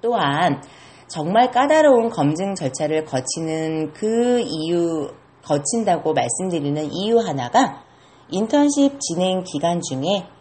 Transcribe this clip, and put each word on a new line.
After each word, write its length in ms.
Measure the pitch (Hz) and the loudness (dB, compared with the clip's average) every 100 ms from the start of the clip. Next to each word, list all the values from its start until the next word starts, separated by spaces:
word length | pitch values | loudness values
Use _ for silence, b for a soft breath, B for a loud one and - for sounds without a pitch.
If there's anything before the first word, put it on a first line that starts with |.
또한 600 | 233 233 151 143 175 135 B B B B B | -2 0 0 2 0 0 B B B B B
정말 420 | - 151 208 247 | -8 0 2 2
까다로운 600 | 247 277 311 302 247 226 | 2 2 6 6 6 4
검증 440 | 226 147 156 190 | 0 0 0 -4
절차를 500 | 190 147 - 156 156 | -4 -6 -4 -2 -2
거치는 880 | 156 135 131 - 160 160 160 160 156 | -2 -4 -4 -6 -4 -4 -4 -4 -4
그 480 | - 214 226 240 247 | -4 -2 0 2 2
이유, 680 | 226 160 156 170 170 160 139 - _ _ | 0 -4 -2 0 0 -2 -6 -10 _ _
거친다고 720 | - 147 147 233 208 175 156 | -2 -2 0 -2 0 0 0
말씀드리는 760 | 147 123 - 185 170 143 147 151 | 0 0 -2 -4 -2 -2 -2 -4
이유 260 | 135 202 233 | -4 2 2
하나가 640 | 208 139 123 220 247 - B B B B B | 2 -4 0 2 2 -2 B B B B B
인턴십 720 | 180 220 294 294 285 277 277 | -4 0 4 4 4 2 2
진행 420 | - 170 185 185 | -6 -2 0 0
기간 380 | 180 147 165 175 | -4 -2 -2 -2
중에 480 | 170 131 147 196 175 - | -4 -4 -2 -2 -4 -20